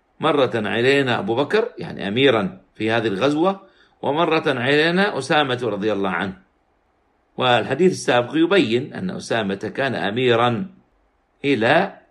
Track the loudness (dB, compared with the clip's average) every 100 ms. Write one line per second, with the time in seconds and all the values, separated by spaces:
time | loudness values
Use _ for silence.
0 | _ -4 0 2 2 0 -2 0 2 2
1 | 2 -2 -2 -2 0 0 -2 -4 -12 -8
2 | -4 2 4 4 0 -6 _ -6 -2 0
3 | -2 0 0 2 0 0 -8 _ _ _
4 | -4 0 0 0 0 -2 0 2 2 2
5 | 0 -2 0 0 0 -2 -2 -2 -2 -2
6 | -2 -4 -6 -8 _ _ _ _ _ _
7 | _ _ _ -4 0 2 0 2 2 2
8 | 0 0 0 0 2 2 2 0 -2 -8
9 | -8 -6 -4 -2 -2 -4 -6 -4 -4 -2
10 | -4 0 2 2 2 0 -6 -12 _ _
11 | _ _ _ _ -2 2 4 2 2 -6
12 | _